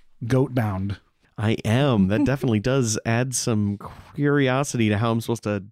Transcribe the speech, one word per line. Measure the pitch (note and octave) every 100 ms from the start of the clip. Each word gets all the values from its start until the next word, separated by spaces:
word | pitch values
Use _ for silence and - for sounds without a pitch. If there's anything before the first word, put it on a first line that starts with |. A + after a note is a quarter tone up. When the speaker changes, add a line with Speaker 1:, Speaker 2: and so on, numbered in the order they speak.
| - - A#2
Speaker 1:
goat | C3 B2+ B2
bound. | A2 F#2 G2 F#2+ _ _ _ -
Speaker 2:
I | G#2+ - -
am. | A#2+ C#3+ A2+ F#2+
That | A2 C#4
definitely | C#3 C#3 G#2+
does | A#2+ C3+ A#2 G#2 -
add | A2+ C3 A#2+
some | - G#2+ G2+ G2+ - - - -
curiosity | C#3+ C#3+ C3 C3 C#3 B2+ A2
to | G#2
how | A#2
I'm | A2+
supposed | A2+ A#2
to | G#2+ G2+ G2+